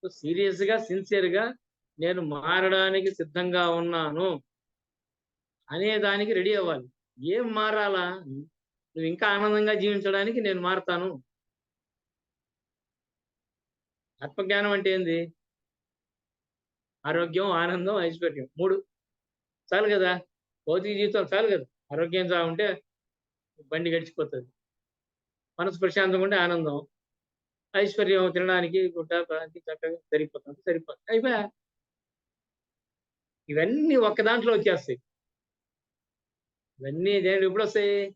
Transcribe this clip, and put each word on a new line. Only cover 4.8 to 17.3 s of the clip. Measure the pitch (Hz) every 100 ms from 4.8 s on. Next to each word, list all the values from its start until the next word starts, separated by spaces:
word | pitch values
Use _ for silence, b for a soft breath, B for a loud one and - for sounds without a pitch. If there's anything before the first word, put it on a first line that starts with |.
| _ _ _ _ _ _ _ _ _
అనే | 151 208 214
దానికి | 202 202 208
రెడీ | 196 185
అవ్వాలి. | 208 175 147 127 _ _ _ 143
ఏం | 208 240
మారాలా? | 214 214 214 208 190 180 185 156 135 156 _ _ _ _ 156
"నువ్వు | 160
ఇంకా | 175 214
ఆనందంగా | 202 214 214 214
జీవించడానికి | 214 196 202 196 196 202 240
నేను | 208 185
మారతాను." | 180 190 185 175 185 147 - _ _ _ _ _ _ _ _ _ _ _ _ _ _ _ _ _ _ _ _ _ _ _ _ _ _ _ _ _
ఆత్మజ్ఞానం | 139 170 190 202 208
అంటే | 202 196
ఏంది? | 190 180 165 170 _ _ _ _ _ _ _ _ _ _ _ _ _ _ _ _ _
ఆరోగ్యం, | 147 160 170